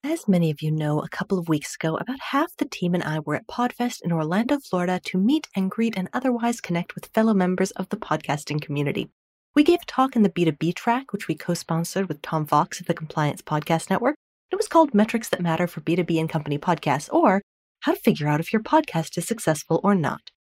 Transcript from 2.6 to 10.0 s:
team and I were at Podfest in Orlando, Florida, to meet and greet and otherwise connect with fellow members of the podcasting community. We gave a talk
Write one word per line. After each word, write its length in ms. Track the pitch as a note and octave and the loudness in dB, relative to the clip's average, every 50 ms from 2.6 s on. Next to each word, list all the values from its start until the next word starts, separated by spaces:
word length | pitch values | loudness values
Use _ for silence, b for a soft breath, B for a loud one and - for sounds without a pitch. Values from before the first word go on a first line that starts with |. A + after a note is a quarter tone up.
| - | -6
team 300 | - - - F3+ F3 F3 | -6 -4 -4 -2 0 0
and 80 | F3 | 0
I 160 | D3+ D3 D#3 D#3 | 0 -2 -4 -4
were 160 | D3 D3+ D3 | -4 -4 -4
at 120 | - - | -4 -6
Podfest 540 | - - - B3 A#3+ - - A#3+ B3 - - | -8 -4 -4 -4 -4 -2 -4 -4 -4 -4 -6
in 120 | - F3 | -4 -2
Orlando, 460 | E3+ D#3+ D#3 D#3 F3 G3+ A#3+ B3 D4 C#4 | -2 0 0 0 0 0 2 0 0 -2
Florida, 400 | - - - F3+ F3 F3+ F#3 F3+ _ | -2 -4 -2 -2 0 0 -2 -4 _
to 140 | - - F#3 | -2 -2 2
meet 280 | F#3+ A#3 D4 D#4+ - - - | 2 4 2 2 -2 -4 -4
and 160 | G3 F#3+ F#3+ | -2 -2 -2
greet 240 | - - A3+ A#3 A3+ | 0 0 -2 0 0
and 140 | G3 F#3 - - | -4 -6 -4 -6
otherwise 480 | B3 B3+ C4 A#3+ A#3 A3+ A#3+ A#3 - | -2 0 0 0 0 0 -2 -2 -4
connect 320 | - - E3+ E3+ F3+ - - | -4 -2 -2 -2 -2 -6 -10
with 160 | - - - | -16 -16 -2
fellow 220 | - A3 A3 A3+ G#3+ | 0 2 4 4 4
members 360 | F#3+ F3+ F3+ F#3 F3+ F#3+ F#3+ | 4 4 2 2 0 0 -2
of 180 | - - F#3 _ | -2 -8 -6 _
the 80 | - G#3 | -6 -8
podcasting 640 | - - D#3 D3+ - - C#3+ D3 - - D3 D3+ | -4 -4 -4 -4 -2 -4 -4 -4 -4 -4 -4 -4
community. 480 | - - C#3+ C#3+ C#3+ C#3+ - - - - _ _ _ _ _ _ _ _ _ | -2 -2 -2 -2 -2 -2 -2 -4 -6 -8 _ _ _ _ _ _ _ _ _
We 80 | D4 | 4
gave 180 | D4+ D#4+ F4 F4 | 6 6 4 2
a 40 | - | 0
talk 300 | - - - | -4 0 0